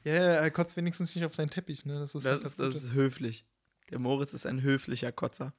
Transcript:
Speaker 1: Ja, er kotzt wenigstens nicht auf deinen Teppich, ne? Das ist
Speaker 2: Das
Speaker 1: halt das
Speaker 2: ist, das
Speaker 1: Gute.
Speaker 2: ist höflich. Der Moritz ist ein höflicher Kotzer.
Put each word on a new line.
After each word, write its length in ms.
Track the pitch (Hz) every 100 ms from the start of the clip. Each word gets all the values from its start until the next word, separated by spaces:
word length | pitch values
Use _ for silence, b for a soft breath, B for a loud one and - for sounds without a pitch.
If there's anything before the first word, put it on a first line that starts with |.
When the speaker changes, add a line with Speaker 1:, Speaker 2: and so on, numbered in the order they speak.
Speaker 1:
Ja, 80 | 151
er 360 | 160 180 165 156
kotzt 260 | 156 170 -
wenigstens 380 | 170 165 170
nicht 100 | 175
auf 100 | 165
deinen 160 | - 151
Teppich, 340 | 185 180 147 143
ne? 120 | 143
Das 160 | 143
ist 120 | 147 131
Speaker 2:
Das 60 |
Speaker 1:
halt 120 | 143
das 80 | 143
Speaker 2:
ist, 60 | -
das 160 | 135
Speaker 1:
Gute. 40 | 131 127
Speaker 2:
ist 60 |
höflich. 520 | 131 135 127 120 110 _ _ _ _ _
Der 80 | -
Moritz 360 | 123 139 139
ist 120 | - -
ein 160 | 131
höflicher 480 | 135 139 - 123 123
Kotzer. 400 | - 113 - 131